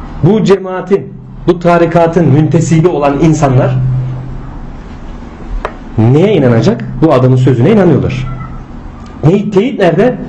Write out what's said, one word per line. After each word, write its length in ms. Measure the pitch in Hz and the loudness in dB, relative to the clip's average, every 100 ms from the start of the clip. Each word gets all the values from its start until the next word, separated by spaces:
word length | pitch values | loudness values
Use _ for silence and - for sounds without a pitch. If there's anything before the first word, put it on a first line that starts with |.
| - - | -12 -2
Bu 220 | 165 214 | 2 2
cemaatin, 680 | 170 190 185 185 175 196 - - - - - | 2 2 0 -8 -2 -2 -2 -14 -18 -6 -2
bu 120 | 175 | 0
tarikatın 680 | 170 175 170 170 165 180 151 | 2 2 2 2 2 2 2
müntesibi 600 | 139 156 165 - 160 175 | 2 2 0 2 2 2
olan 260 | 147 143 139 | 2 0 2
insanlar 560 | 165 147 139 127 - 127 127 127 - - - - - - - - - - - - - - - - - - - - | 2 2 2 2 2 0 -2 -2 -4 -8 -10 -12 -12 -14 -14 -16 -16 -16 -14 -14 -16 -16 -10 -8 -8 -12 -8 0
neye 360 | 110 139 196 | 4 4 4
inanacak? 500 | 190 127 113 131 240 - - | 4 4 2 2 -2 -6 0
Bu 100 | 156 | 2
adamın 240 | 131 127 127 | 4 4 4
sözüne 340 | - 117 143 | 2 2 4
inanıyorlar. 560 | 214 196 127 - - - - - - - - - - - - | 4 4 2 0 -4 -8 -8 -12 -14 -14 -16 -16 -18 -18 -2
Ne, 260 | 147 208 202 | 2 2 0
teyit 280 | 185 247 - | 0 0 0
nerede? 360 | 180 156 247 226 | 2 2 0 -2